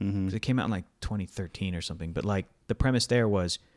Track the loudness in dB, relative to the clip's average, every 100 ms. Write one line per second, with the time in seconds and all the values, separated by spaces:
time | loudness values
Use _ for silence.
0 | -2 0 0 -2 0 0 2 -2 -4 _
1 | -4 -4 -4 -6 -8 -4 -4 -2 -6 -6
2 | -6 -4 0 -2 -2 _ _ 0 2 2
3 | 4 4 4 2 2 -2 -10